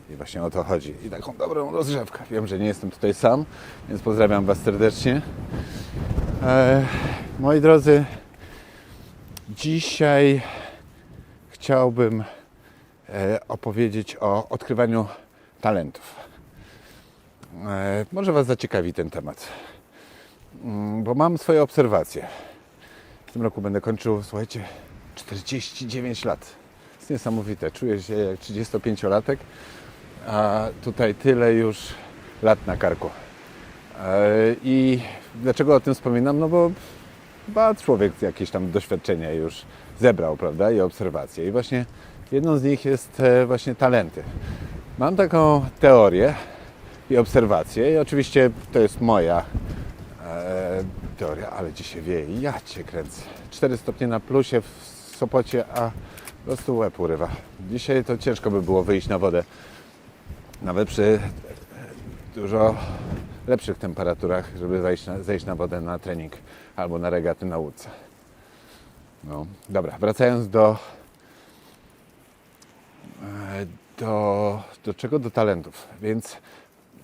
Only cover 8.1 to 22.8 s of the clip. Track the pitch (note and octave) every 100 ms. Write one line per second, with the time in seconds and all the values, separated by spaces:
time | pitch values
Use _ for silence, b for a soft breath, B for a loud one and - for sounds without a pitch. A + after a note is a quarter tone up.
8.1 | B B B B B B B B B B
9.1 | B - - - G#2+ D#3 D#3+ - - D3+
10.1 | C#3+ C#3+ C#3 B B B B B B B
11.1 | B B B - - - C3 B2+ A#2+ A2+
12.1 | A2 G#2 B B _ b b b b -
13.1 | G2+ G2 G#2+ - A2+ A#2 G#2 A#2 G#2+ G2
14.1 | - G#2+ G2+ - B2 - A#2 A#2 A2+ G#2+
15.1 | B B B B - A2+ G2 D2+ - -
16.1 | B B B - b b b b b b
17.1 | b b _ - E2+ G2+ G2 G2 G2+ G#2+
18.1 | F#3 G3 D3+ B2+ B2 - G2+ F2 F2 E2
19.1 | E2 D2+ - - B B B _ B B
20.1 | B B B - - A2+ G#2 G#2 A2 A2
21.1 | B2 E3 E3 - D#3+ C#3+ - B2 F#2+ D2+
22.1 | - - B B B B B